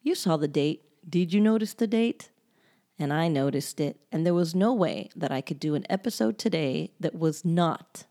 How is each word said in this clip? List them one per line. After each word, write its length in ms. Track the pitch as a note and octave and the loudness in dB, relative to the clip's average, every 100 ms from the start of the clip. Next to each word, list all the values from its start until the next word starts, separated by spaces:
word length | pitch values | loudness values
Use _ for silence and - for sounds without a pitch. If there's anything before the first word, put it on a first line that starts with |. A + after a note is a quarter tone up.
You 120 | D4 | -2
saw 220 | F4+ F#3 D#3+ | 0 2 2
the 100 | D3 | 2
date. 380 | D3 D3 - _ _ E3 | 0 0 -2 _ _ -2
Did 260 | F3 F3 | 0 2
you 80 | G3+ | 4
notice 340 | G#3+ A3 G#3+ | 4 2 -2
the 140 | - A3+ | -2 0
date? 420 | A3+ A#3 - - _ _ _ _ _ _ - | 2 0 -2 -14 _ _ _ _ _ _ -6
And 160 | C#3+ | -2
I 140 | D3+ E3 | 0 2
noticed 540 | D3 C#3 C3+ - - | 2 0 -2 -6 -4
it, 180 | D3 - _ | -4 -6 _
and 120 | - | -2
there 100 | E3+ | 2
was 200 | F3 E3+ | 2 2
no 180 | F3+ G#3 | 2 2
way 380 | B3 E3 G2+ - - | 2 0 -2 -10 -6
that 160 | C#3 | -4
I 80 | C3 | -4
could 180 | - C#3+ | -6 -4
do 160 | D#3 | -2
an 100 | D3 - | -2 -2
episode 480 | F#3+ A#3+ - A3 G#3+ | -2 -2 -2 -2 0
today 540 | A3+ E3+ C#3+ D#3 D#3 _ | -2 0 0 -2 -6 _
that 160 | D#3+ D#3+ | -6 0
was 280 | D#3+ D3+ | -2 0
not 600 | F3 E3+ E3+ - - - - | 0 2 2 0 -10 -20 -20